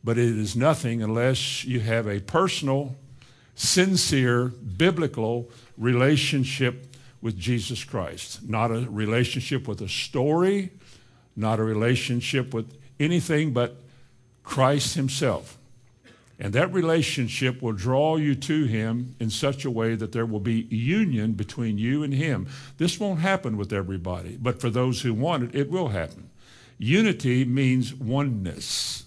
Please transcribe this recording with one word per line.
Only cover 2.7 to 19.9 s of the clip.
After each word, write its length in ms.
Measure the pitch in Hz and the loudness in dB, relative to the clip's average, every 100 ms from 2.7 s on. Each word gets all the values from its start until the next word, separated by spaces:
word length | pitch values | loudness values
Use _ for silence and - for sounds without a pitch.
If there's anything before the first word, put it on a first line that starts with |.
| 135 143 131 - - - - _ | 0 -2 -10 -16 -20 -20 -20 _
sincere, 960 | - - - 190 190 - 143 123 120 123 | -4 2 4 4 4 2 4 4 4 2
biblical 1000 | - - 92 170 175 151 120 110 120 120 - - - | -4 -10 2 2 2 -2 -2 -2 -2 -6 -16 -20 -4
relationship 1160 | 117 123 131 147 - 143 127 - 127 127 - - - - | 0 4 4 4 2 0 -2 0 -2 -2 -16 -20 -20 -8
with 160 | 113 95 | -6 -4
Jesus 460 | 87 120 95 117 | -2 -2 -2 -8
Christ. 580 | - 113 85 87 - - - | -6 -6 -6 -8 -12 -12 -4
Not 240 | 110 117 | 0 0
a 160 | 113 123 | 0 -4
relationship 800 | 104 107 117 123 135 127 135 - | -2 0 2 2 -2 -2 -4 -4
with 120 | 101 | -8
a 80 | 101 | -6
story, 840 | - - 143 139 160 185 202 185 - - - - _ _ - | -6 -4 0 2 4 4 2 -2 -10 -20 -20 -20 _ _ -4
not 240 | 107 110 | 0 2
a 20 | |
relationship 920 | 110 107 117 127 - 120 - 135 123 | 2 2 2 2 0 -2 0 -2 -2
with 220 | 113 110 - - - | -6 -6 -14 -20 -2
anything 540 | 147 175 170 151 156 | 2 2 2 2 2
but 280 | 123 120 - - - - - _ _ | 0 0 -4 -20 -20 -20 -20 _ _
Christ 520 | - - 131 143 - | -6 4 4 4 2
himself. 640 | - 135 - 139 80 - - - - _ _ - - _ - | 0 -2 0 0 0 -6 -20 -20 -20 _ _ -20 -20 _ -8
And 120 | 101 | -2
that 180 | 104 180 | 2 2
relationship 880 | 185 165 165 147 - 117 - 131 127 | 2 2 2 2 -2 -2 0 -2 -2
will 140 | 120 | -4
draw 420 | 104 104 131 151 160 | -2 0 2 2 2
you 180 | 147 | 0
to 300 | 135 - 156 | 0 0 0
him 500 | 139 110 110 117 123 - | 2 0 0 -2 -6 -4
in 80 | 110 | -4
such 380 | 101 143 135 139 | 0 -2 -2 -4
a 40 | |
way 240 | 113 113 | 0 0